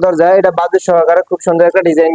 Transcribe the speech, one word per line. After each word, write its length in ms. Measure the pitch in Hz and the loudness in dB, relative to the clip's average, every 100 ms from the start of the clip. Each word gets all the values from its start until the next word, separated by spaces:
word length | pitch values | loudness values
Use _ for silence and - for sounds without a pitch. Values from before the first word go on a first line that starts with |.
| 185 | 0
দরজা, 220 | 165 170 190 | 0 2 2
এটা 120 | 185 170 | 0 -2
বাজু 180 | 175 190 - | -2 -2 0
সহকারে 340 | 170 160 170 - | 0 2 0 -2
খুব 100 | 180 185 | -6 -4
সুন্দর 160 | 165 175 | 0 0
একটা 120 | 180 175 | 0 -2
ডিজাইন 240 | 156 165 | 0 -2